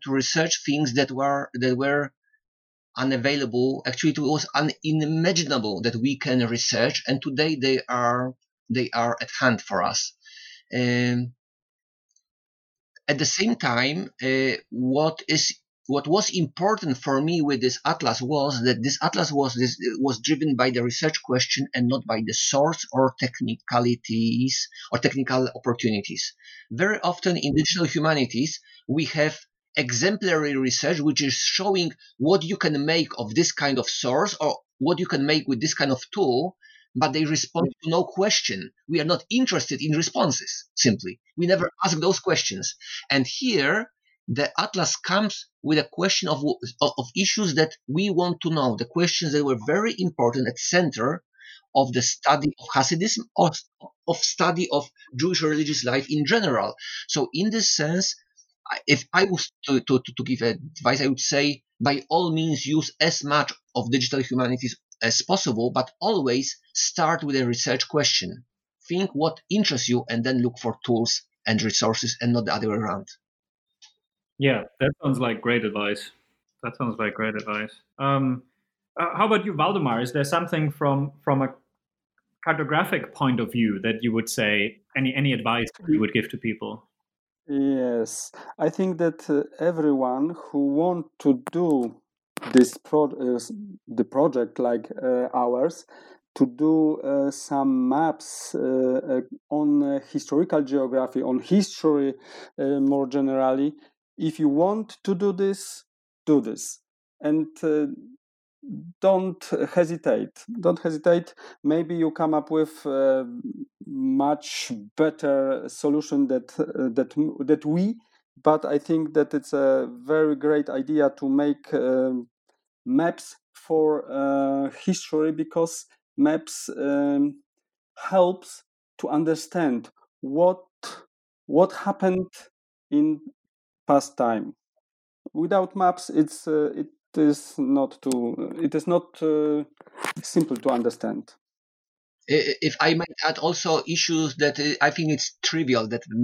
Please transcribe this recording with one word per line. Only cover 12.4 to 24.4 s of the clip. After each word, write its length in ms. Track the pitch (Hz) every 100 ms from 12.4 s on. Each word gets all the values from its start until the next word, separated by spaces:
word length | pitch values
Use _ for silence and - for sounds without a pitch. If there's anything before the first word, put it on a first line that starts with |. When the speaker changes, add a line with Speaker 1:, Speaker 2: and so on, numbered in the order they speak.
| _ _ _ _ _ - -
Speaker 1:
at 100 | 143
the 60 | 151
same 300 | - 214 233
time, 540 | 143 120 131 160 196 -
uh, 360 | 131 131 131 - -
what 520 | 113 127 139 156 160 -
is, 280 | 151 - - _ _ -
what 220 | 139 147
was 220 | 185 - 185
important 600 | 143 - 190 220 165 127
for 240 | 143 135
me 200 | 156 170
with 200 | 143 131
this 180 | 127 - 147
atlas 360 | - 127 113
was 400 | 127 147 139 127
that 200 | 123 120
this 160 | 131 139
atlas 300 | 160 202 151
was, 220 | 143 135
this, 240 | 120 123 120 120 113
was 180 | 135 117
driven 380 | 127 147 156 127
by 140 | 131
the 120 | 123
research 400 | 120 - 160 -
question 440 | - 127 - - 139
and 140 | 127 123
not 180 | 131 -
by 140 | 110 110
the 80 |
source 520 | - - 139 151 165 -
or 220 | 131 131 -
technicalities 1500 | 123 - 123 117 - 120 120 120 - 113 113 117